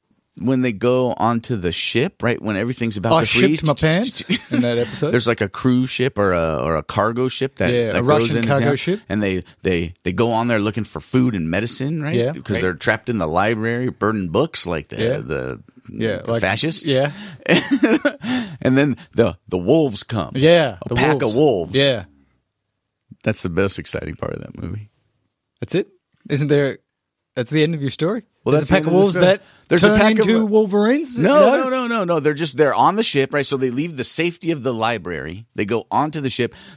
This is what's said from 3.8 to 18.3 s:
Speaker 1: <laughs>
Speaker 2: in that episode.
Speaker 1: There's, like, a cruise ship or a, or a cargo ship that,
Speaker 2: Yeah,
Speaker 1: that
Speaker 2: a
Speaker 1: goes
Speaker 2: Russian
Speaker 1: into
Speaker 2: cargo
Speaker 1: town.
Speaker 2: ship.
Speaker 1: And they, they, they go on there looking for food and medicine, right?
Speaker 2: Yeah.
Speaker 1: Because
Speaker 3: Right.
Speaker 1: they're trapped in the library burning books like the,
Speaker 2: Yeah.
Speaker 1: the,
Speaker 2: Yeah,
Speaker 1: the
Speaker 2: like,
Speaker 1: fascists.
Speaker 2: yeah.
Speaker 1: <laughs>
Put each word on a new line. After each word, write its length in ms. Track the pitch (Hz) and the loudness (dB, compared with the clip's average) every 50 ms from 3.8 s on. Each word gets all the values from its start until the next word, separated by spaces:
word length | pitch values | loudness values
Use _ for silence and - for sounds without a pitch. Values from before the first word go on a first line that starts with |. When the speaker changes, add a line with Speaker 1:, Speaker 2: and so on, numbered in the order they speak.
| - 160 160 175 226 269 - - | 2 2 2 0 0 -2 -6 -8
Speaker 1:
<laughs> 300 | - - 277 - - - | -4 -4 -4 -4 -2 -4
Speaker 2:
in 100 | - - | -4 -2
that 160 | 123 120 120 117 | -2 0 0 -2
episode. 320 | 120 110 - - - 147 | -2 -4 -4 -4 -4 -2
Speaker 1:
There's, 160 | 120 123 113 | 0 0 0
like, 160 | 120 117 - | 0 0 0
a 80 | 110 98 | -2 -4
cruise 400 | - - - 131 123 123 127 127 | -4 -2 0 2 2 2 2 0
ship 300 | - - 123 135 - - | -2 -2 -2 -2 0 0
or 120 | 104 98 90 | 0 2 2
a, 240 | 87 82 80 80 69 | 2 0 0 0 -2
or 140 | 62 76 82 | -2 0 -2
a 80 | 78 76 | -2 -2
cargo 440 | - - 107 101 110 117 117 127 127 | -2 -2 0 0 0 0 -2 -2 -4
ship 280 | - - 131 135 - | -2 -4 -6 -6 -4
that, 180 | - 98 90 123 | -2 -2 0 0
Speaker 2:
Yeah, 120 | 120 120 113 98 | 0 0 0 0
Speaker 1:
that 20 | |
Speaker 2:
a 60 | 90 | 0
Speaker 1:
goes 60 | 120 127 | 2 2
Speaker 2:
Russian 300 | 147 - 117 117 110 117 | 2 2 2 2 0 0
Speaker 1:
into 100 | 117 117 | 0 0
Speaker 2:
cargo 160 | 139 139 120 139 | 0 2 2 0
Speaker 1:
town. 80 | 143 | 0
Speaker 2:
ship. 240 | 131 - - 180 214 - - | -2 -2 -4 -4 -4 -4 -4
Speaker 1:
And 140 | - 107 104 | -4 -2 0
they, 180 | 98 95 92 85 - - _ - | 0 -2 -2 -4 -8 -16 _ -2
they, 320 | 95 92 85 85 85 90 - _ | -2 0 0 -2 -4 -8 -8 _
they 100 | 90 92 | -4 -2
go 160 | 92 117 113 | 0 0 0
on 180 | 117 110 117 120 | 0 0 0 0
there 120 | 120 110 | 0 0
looking 240 | 101 107 104 - 104 | 0 0 -2 -4 -6
for 160 | - - 78 | -8 -10 -12
food 320 | 76 - - 131 127 127 110 | -10 -2 0 2 2 2 0
and 160 | 95 80 80 | -2 -2 -2
medicine, 540 | 82 95 110 120 - - 131 139 165 160 151 | -2 -2 -2 -4 -4 -4 -4 -6 -6 -6 -4
right? 100 | 147 - | -2 -2
Speaker 2:
Yeah. 180 | 120 117 127 156 | 0 -2 -2 -4
Speaker 1:
Because 240 | 131 131 - 104 - | -6 -6 -4 -2 -2
Speaker 3:
Right. 40 | |
Speaker 1:
they're 140 | - 92 87 | -2 -2 -4
trapped 340 | 78 - - 107 113 - - | -2 -2 -2 -2 -2 -2 -4
in 80 | 120 107 | -2 -2
the 100 | 85 78 | -2 0
library 640 | 78 87 98 107 117 107 110 113 117 120 127 127 | 0 0 2 2 0 -2 -2 -4 -4 -4 -4 -6
burning 400 | - - - 107 110 107 95 87 | -4 -2 -2 -2 0 -2 -4 -2
books 380 | 78 104 143 165 - - - 87 | 0 0 0 0 -4 -6 -6 -4
like 220 | 87 78 73 - | -6 -6 -6 -8
the, 80 | - - | -6 -4
Speaker 2:
Yeah. 160 | 110 113 131 - | -2 -2 -2 -4
Speaker 1:
the, 420 | 55 62 73 69 64 64 64 57 - - _ - _ - | -4 -6 -6 -6 -6 -6 -8 -10 -14 -20 _ -20 _ -16
Speaker 2:
Yeah, 260 | - 107 110 113 101 87 | -8 -6 -4 -4 -4 -4
Speaker 1:
the 140 | - - 117 | -4 -4 -2
Speaker 2:
like, 80 | 117 | -2
Speaker 1:
fascists. 440 | 101 95 98 107 - 160 160 - - | 0 0 0 -2 -2 -2 -4 -4 0
Speaker 2:
yeah. 260 | 160 135 127 135 143 143 - 208 - - - - - | 0 2 2 2 0 -2 -8 -14 -18 -20 -10 0 2
Speaker 1:
<laughs> 40 | - 175 - - 285 247 - 240 220 - - - - - - 226 | 2 2 2 0 0 2 2 2 2 2 2 -2 -2 -2 -4 -4